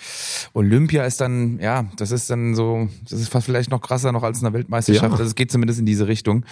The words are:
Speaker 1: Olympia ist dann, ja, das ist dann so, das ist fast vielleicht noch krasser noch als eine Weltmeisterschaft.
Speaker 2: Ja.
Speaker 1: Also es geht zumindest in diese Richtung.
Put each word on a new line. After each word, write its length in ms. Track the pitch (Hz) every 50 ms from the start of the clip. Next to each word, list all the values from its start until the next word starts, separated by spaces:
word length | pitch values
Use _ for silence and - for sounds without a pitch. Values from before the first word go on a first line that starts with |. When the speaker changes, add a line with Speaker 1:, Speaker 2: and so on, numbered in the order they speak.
| - - - - - - - - - - -
Speaker 1:
Olympia 500 | 120 104 101 110 135 156 151 156 147 127
ist 160 | 127 - -
dann, 380 | 135 127 123 123 120 117 120 -
ja, 240 | 90 107 123 131 117 98 - -
das 140 | 107 98 123
ist 180 | 120 - -
dann 240 | 127 120 117 117 113
so, 340 | 113 113 113 113 113 113 101 - - - -
das 100 | - 107
ist 80 | 113 110
fast 160 | - 123 113
vielleicht 260 | - 127 120 123 127
noch 120 | 135 117 -
krasser 280 | - 127 127 131 131
noch 120 | 120 117 117
als 200 | 113 117 120 120
eine 120 | 113 104
Weltmeisterschaft. 500 | 120 123 - 117 120 113 - 104 110 185
Speaker 2:
Ja. 60 | 226
Speaker 1:
Also 140 | 185 113 117
es 100 | 110 107
geht 160 | - 127 123 -
zumindest 280 | 123 117 113 117 120
in 40 | 113
diese 240 | 107 107 101 104 101
Richtung. 380 | 117 113 - 110 104 120 117 -